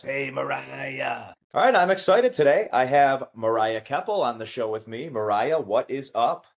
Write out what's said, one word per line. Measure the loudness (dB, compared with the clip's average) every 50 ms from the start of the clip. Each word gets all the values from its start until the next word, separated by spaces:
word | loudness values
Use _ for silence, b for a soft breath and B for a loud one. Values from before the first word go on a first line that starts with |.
Hey, | -6 -6 -6 -4 -4 -6
Mariah. | -6 -6 -4 -4 -6 -6 -6 -12 -12 -10 -10 -10 -8 -6 -6 -6 -6 -8 -10 -18 -20 _ _ _ -2
All | 2 2
right, | 4 4
I'm | 4 4 4
excited | 2 2 4 4 4 4 4 2
today. | 2 4 4 4 4 4 0 0
I | 0 0 2
have | 4 6 6 6 6 4 0 -4 -10 _
Mariah | -4 -2 0 2 2 0 0 0 -4
Keppel | -6 -4 -6 -6 -4 -2 -2 0
on | 0 -2 -2 -6
the | -10
show | -10 -6 -6 -4 -4
with | -4 -6 -8 -10
me. | -12 -12 -10 -8
Mariah, | -6 -4 -2 0 0 0 0 0 0 -2
what | -2 0 -2 -2 -2 -2
is | -6 -8 -8 -6 _
up? | 0 0 0 0 -4 _ _ _